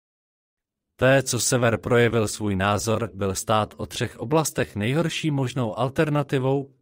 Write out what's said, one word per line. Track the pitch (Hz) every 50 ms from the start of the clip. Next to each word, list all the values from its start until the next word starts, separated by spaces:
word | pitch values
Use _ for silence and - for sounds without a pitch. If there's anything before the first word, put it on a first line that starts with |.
| _ _ _ _ _ _ _ _ _ _ _ _ _ _ _ _ _ _ _
Té, | - 127 127 135 135 131
co | - - 117
sever | - - 139 123 120 117 110
projevil | 104 - - 120 120 120 117 113 117 107
svůj | 101 - - 110 104 98
názor, | 92 95 104 104 101 - 113 107 104 113 95 -
byl | 95 101 95 92
stát | - - - 110 107 104 - -
o | - 107
třech | - - - 123 107 - -
oblastech | - 120 151 160 151 - - - 123 - -
nejhorší | 101 101 117 135 160 170 160 - - - 160
možnou | 143 139 135 120 - 135 123 107 - 110
alternativou, | 123 135 135 - 160 151 147 147 143 - 151 135 127 131 135 143 135 - _ _